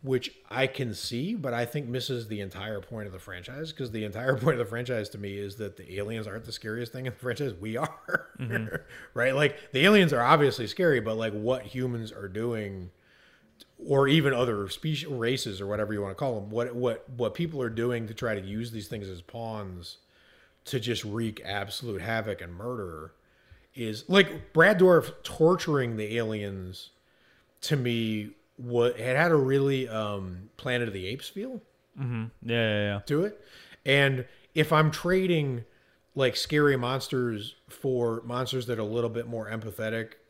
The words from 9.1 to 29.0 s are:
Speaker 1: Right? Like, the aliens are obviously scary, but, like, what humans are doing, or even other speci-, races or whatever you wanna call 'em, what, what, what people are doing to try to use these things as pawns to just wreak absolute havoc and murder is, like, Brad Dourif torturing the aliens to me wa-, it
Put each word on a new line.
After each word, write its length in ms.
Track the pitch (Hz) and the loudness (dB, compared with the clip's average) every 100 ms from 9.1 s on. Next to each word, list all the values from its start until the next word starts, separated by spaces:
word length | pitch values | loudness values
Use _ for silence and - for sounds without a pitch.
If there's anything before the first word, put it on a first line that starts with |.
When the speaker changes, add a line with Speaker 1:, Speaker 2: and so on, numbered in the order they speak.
Speaker 1:
Right? 220 | - 123 135 | 0 2 4
Like, 360 | 147 - - | 2 2 -4
the 100 | 131 170 | 4 8
aliens 280 | 214 175 | 8 8
are 80 | 135 | 6
obviously 440 | 120 156 143 123 110 | 6 8 6 4 -4
scary, 320 | - 180 135 | 2 4 4
but, 160 | 107 110 | 2 -2
like, 160 | 113 | -2
what 300 | 104 107 131 | -2 0 0
humans 480 | 127 127 127 120 110 | -2 -4 -4 -4 -6
are 160 | - 101 | -10 -10
doing, 640 | 95 117 113 104 95 90 _ _ _ _ _ _ _ - _ - | -4 -4 -4 -6 -8 -12 _ _ _ _ _ _ _ -20 _ 0
or 220 | 139 139 | 4 6
even 260 | 156 147 | 6 4
other 220 | 127 123 107 98 | 4 2 0 -4
speci-, 380 | - 156 147 160 | -6 -4 -4 -4
races 500 | 131 117 127 120 95 | -2 0 0 -2 -6
or 60 | 98 | -4
whatever 260 | 104 104 | -2 -2
you 80 | 107 | -2
wanna 140 | 98 95 | -4 -4
call 220 | 139 113 | -4 -4
'em, 120 | 101 | -4
what, 240 | 107 120 120 | -4 -4 -2
what, 340 | 123 113 - | -2 -2 -8
what 240 | 120 117 | -4 -4
people 280 | - 170 156 | -2 -4 -2
are 80 | 120 | -4
doing 380 | 113 120 120 113 | 0 0 0 -4
to 60 | |
try 220 | 110 120 107 | -6 -4 -4
to 60 | |
use 300 | 95 104 117 | -4 -6 -6
these 160 | 113 98 | -8 -8
things 200 | 113 98 | -8 -8
as 140 | 90 | -12
pawns 760 | 87 117 113 110 98 90 82 - _ _ _ _ _ _ - | -12 -10 -8 -8 -8 -12 -14 -18 _ _ _ _ _ _ -6
to 140 | 127 | -6
just 240 | 113 110 | -2 -4
wreak 380 | 107 104 113 107 - | -4 -4 -4 -6 -6
absolute 560 | 101 117 107 123 98 | -6 -4 -8 -8 -6
havoc 400 | 90 113 110 98 | -2 -2 -2 -6
and 120 | 87 | -8
murder 600 | 87 113 123 95 80 78 _ _ _ _ - _ - | -10 -8 -6 -8 -10 -14 _ _ _ _ -20 _ -8
is, 280 | 113 107 - | -6 -6 2
like, 460 | 190 190 - - | 4 4 0 -4
Brad 260 | 160 170 202 | 6 8 10
Dourif 320 | 185 170 - - | 10 8 6 -8
torturing 760 | - - 160 190 - 143 123 110 | -12 4 4 4 2 0 0 -2
the 200 | 107 117 | -2 -2
aliens 720 | 110 110 101 98 92 92 - _ _ _ _ _ _ _ | 0 -2 -4 -6 -10 -12 -18 _ _ _ _ _ _ _
to 140 | - 147 | -2 0
me 560 | 120 117 113 107 104 - _ _ | 0 0 0 -2 -6 -12 _ _
wa-, 280 | 123 120 120 | -2 2 4
it 120 | 120 | 2